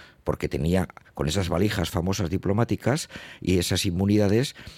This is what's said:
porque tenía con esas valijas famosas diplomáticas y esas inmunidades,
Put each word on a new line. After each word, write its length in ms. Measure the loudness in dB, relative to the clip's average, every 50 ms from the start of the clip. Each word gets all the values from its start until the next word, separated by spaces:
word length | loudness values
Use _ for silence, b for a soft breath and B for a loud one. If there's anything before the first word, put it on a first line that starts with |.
| B B B B _
porque 240 | -4 -2 -2 -4 -4
tenía 380 | -2 -2 0 2 2 2 0 -2 -8 -16 -20 -14 _
con 140 | -4 -2 -2
esas 180 | 0 0 0 0
valijas 400 | 0 2 2 0 0 0 -2 -2
famosas 400 | -2 -2 -2 -2 -2 -2 -2 -2
diplomáticas 800 | -2 -2 0 0 0 2 0 0 -2 -2 0 0 0 0 -2 B B B B B B B
y 160 | 0 2 2
esas 280 | 2 2 2 0 0 0
inmunidades, 680 | 0 0 2 2 4 4 4 4 4 4 2 2 0 B B B B B